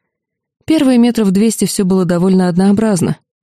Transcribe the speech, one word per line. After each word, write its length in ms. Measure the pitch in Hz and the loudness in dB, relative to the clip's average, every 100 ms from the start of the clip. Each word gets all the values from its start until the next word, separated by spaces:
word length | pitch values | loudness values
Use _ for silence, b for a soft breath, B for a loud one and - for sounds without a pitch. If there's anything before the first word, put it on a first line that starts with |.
| _ _ _ _ _ _ | _ _ _ _ _ _
Первые 340 | - 320 269 247 | -4 0 2 2
метров 320 | 240 233 202 | 2 0 0
двести 360 | 190 226 - 190 | 0 0 -2 -4
всё 180 | - | -2
было 200 | 185 190 | -2 0
довольно 440 | 175 175 190 185 180 | 0 0 0 0 0
однообразно. 680 | 175 190 208 220 185 - - _ _ | 0 0 2 0 -2 -2 -6 _ _